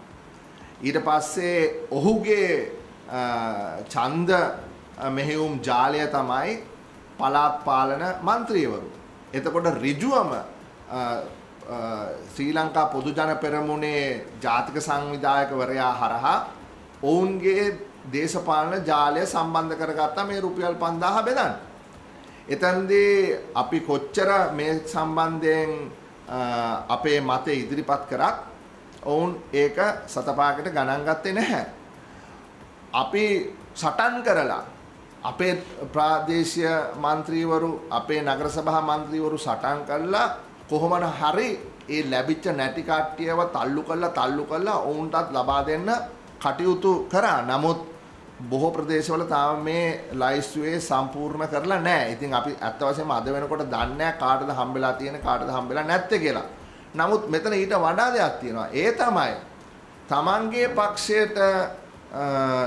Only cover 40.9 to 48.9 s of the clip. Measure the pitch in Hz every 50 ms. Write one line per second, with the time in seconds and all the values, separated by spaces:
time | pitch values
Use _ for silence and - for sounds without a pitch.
40.9 | 180 175 175 165 147 135 151 151 160 202 254 240 - - - - - - - -
41.9 | 147 156 147 131 131 127 127 151 156 156 - 185 - 135 131 131 - 165 160 170
42.9 | 160 156 156 156 - - 165 165 165 170 175 175 - 135 117 131 143 151 156 165
43.9 | 160 170 175 170 - 135 123 131 139 147 147 151 156 165 190 214 208 - - 139
44.9 | 151 151 156 160 160 160 170 - 135 131 127 135 139 143 139 151 156 160 180 214
45.9 | 240 240 - - - - - - - - - 139 131 - 175 185 175 180 196 190
46.9 | 185 160 - - 175 196 220 208 160 131 120 127 131 139 156 165 170 170 - -
47.9 | - - - - - - - - - - 127 120 131 135 156 170 - 147 151 147